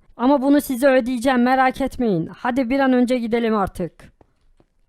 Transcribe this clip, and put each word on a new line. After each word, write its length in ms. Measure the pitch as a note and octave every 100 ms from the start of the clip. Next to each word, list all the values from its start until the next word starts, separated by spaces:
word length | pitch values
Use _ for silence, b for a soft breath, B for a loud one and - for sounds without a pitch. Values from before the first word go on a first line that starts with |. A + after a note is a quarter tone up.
| _ -
Ama 240 | B3+ C#4+
bunu 200 | C#4 C#4+
size 260 | C#4 A#3+ C#4
ödeyeceğim, 560 | C4 A#3+ B3 C4 B3
merak 380 | B3 C4 C4 C4
etmeyin. 460 | C4 - A#3 E3+ F3
Hadi 420 | - A#3+ B3 A#3
bir 100 | C#4
an 140 | C4+
önce 240 | B3+ A#3+ B3+
gidelim 380 | A#3 A#3 A#3 G#3+
artık. 580 | F#3 - E3 _ - _ _ _ _ _ _ _